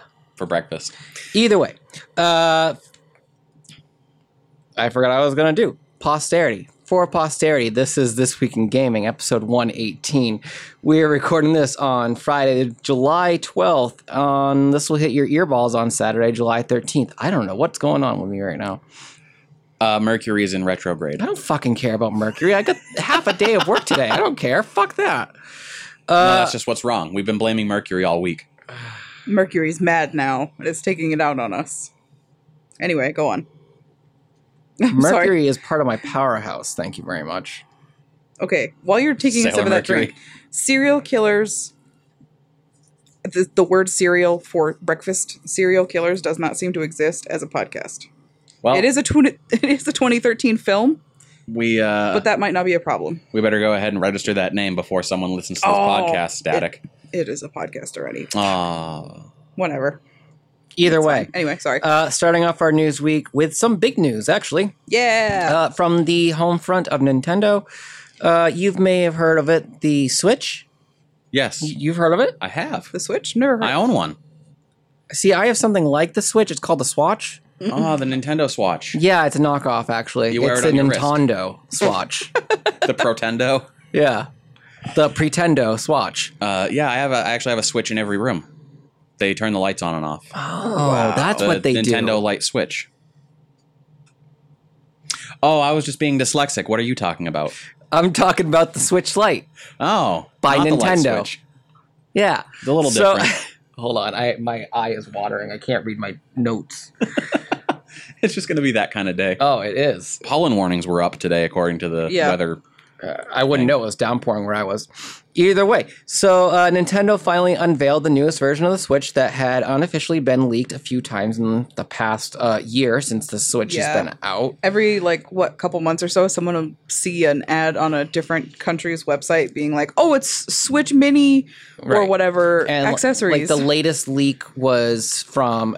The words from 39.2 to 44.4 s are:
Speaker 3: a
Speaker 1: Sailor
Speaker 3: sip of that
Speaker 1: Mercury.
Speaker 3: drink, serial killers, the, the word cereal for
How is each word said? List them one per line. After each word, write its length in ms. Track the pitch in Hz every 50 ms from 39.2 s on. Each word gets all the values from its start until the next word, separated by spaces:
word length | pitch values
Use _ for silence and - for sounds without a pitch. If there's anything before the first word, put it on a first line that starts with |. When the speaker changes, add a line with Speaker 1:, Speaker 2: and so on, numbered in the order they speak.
| - 269 220 233
Speaker 3:
a 100 | 226 -
Speaker 1:
Sailor 40 | -
Speaker 3:
sip 100 | 214 202
of 40 | 196
that 40 | 196 180 - -
Speaker 1:
Mercury. 160 | - 113 113 -
Speaker 3:
drink, 120 | - - - - - - _ _
serial 480 | - - - - 269 269 277 285 285 294
killers, 720 | 277 - 269 226 214 208 208 208 214 202 - - - - _ _ _ _ _ _ _ _ _ _ _ _ _ _ _ _ _ _ _ _ _ _ _ _ _ _ _ _ _ _ -
the, 240 | - - 180 185 185 -
the 80 | - 180
word 260 | 180 185 185 190 185
cereal 500 | - - 190 180 175 180 180 175 175
for 380 | 170